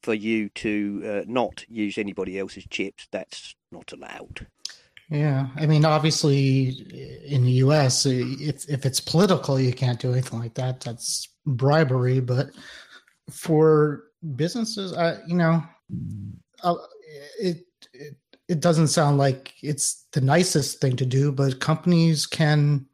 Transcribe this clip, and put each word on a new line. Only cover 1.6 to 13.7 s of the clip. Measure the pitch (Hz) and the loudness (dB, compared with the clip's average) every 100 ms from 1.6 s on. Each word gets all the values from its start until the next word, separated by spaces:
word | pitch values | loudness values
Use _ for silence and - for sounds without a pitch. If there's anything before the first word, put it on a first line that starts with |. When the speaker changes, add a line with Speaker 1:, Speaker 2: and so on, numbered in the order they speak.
| - | -16
Speaker 1:
use | 113 104 98 | -6 -6 -4
anybody | 104 95 95 95 | -6 -6 -6 -6
else's | 95 - - | -8 -10 -14
chips," | - 98 - - | -8 -8 -8 -12
that's | 98 - - - - _ | -12 -10 -18 -20 -20 _
not | - - | -20 -20
allowed. | - - - - - - _ - - _ - _ | -20 -18 -18 -16 -18 -18 _ -14 -14 _ -20 _
Speaker 2:
Yeah, | 147 147 135 135 135 | -2 0 0 -4 -2
I | 151 | 2
mean, | 151 156 | 4 6
obviously, | 156 156 156 156 139 135 135 131 127 - - 131 127 - 139 | 4 2 0 2 2 4 2 0 -4 -14 -16 -16 -16 -4 0
in | 123 | 4
the | 127 131 | 4 4
U | |
S, | 151 131 - 139 | 4 4 2 0
if, | 127 123 135 147 143 - 147 | 0 -2 -4 -6 -8 -6 -4
if | 135 | -2
it's | 131 - | -4 0
political, | 160 196 170 - 135 | 2 4 2 0 0
you | 131 123 | 0 0
can't | 127 120 | -2 -2
do | 127 | -2
anything | 123 127 117 | -2 -2 -6
like | 117 - | -8 -6
that. | 127 127 | -6 -6
That's | - 117 - - - _ - | -10 -10 -8 -8 -10 _ -6
bribery. | 123 135 151 151 127 123 131 | 0 2 4 2 2 2 0
But | 123 123 - - - - - - _ _ - | 0 -2 -2 -8 -20 -20 -20 -20 _ _ -20
for | - - 156 160 | -14 0 4 6